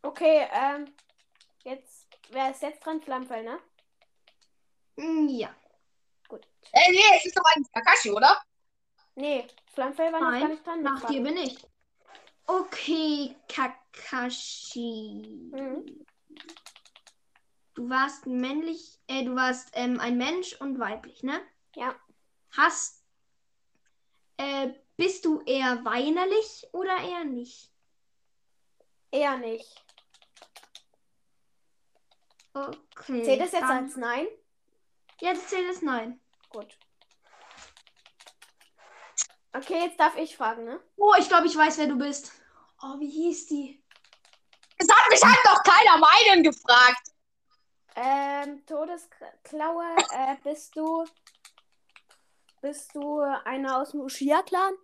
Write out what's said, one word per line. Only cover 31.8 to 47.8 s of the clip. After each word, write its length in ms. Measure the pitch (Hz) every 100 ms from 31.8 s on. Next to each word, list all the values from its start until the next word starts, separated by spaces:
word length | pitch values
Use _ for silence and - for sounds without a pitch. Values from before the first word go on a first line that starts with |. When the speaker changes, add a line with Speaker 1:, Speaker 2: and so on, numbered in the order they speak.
| _ _ _ _ _ _ _
Speaker 2:
Okay, 680 | 277 277 - _ - - 247
Speaker 1:
Zählt 180 | 233 262
das 120 | 359
jetzt 100 | 359
Speaker 2:
dann 220 | 254 254
Speaker 1:
als 120 | 269 254
Nein? 300 | 240 247 370 - _ _ _ _ _ _ _ _
Speaker 2:
Jetzt 280 | 339 359 -
zählt 200 | 370 359
es 120 | 359
Nein. 380 | 302 247 226 247 _ _ _
Speaker 1:
Gut. 260 | 220 214 _ _ _ _ _ _ _ - - - _ _ _ _ _ - _ _ _ _ _ - - - - - _ _
Okay, 300 | 254 277 330
jetzt 160 | 339 339
darf 160 | 311 320
ich 200 | 320 -
fragen, 280 | 226 233
ne? 160 | 226 277 _ -
Speaker 2:
Oh, 160 | 403 370
ich 100 | -
glaub, 160 | 349
ich 120 | 339 311
weiß, 220 | 311 311
wer 80 | 294
du 100 | 262
bist. 360 | 285 277 - - _ _ _ _
Oh, 160 | 269 277
wie 120 | 294
hieß 360 | 311 339 - -
die? 340 | 285 277 285 _ _ _ _ _ _ _ _ _ -
Speaker 3:
Es 100 | 349
hat 220 | 440 440
mich 120 | 440
halt 220 | 453 508
noch 180 | 480 381
keiner 360 | - 359 453 320
meinen 440 | 311 392 440 370
gefragt. 680 | 311 - - 240 247 254 - _ _ _ _ _ _ _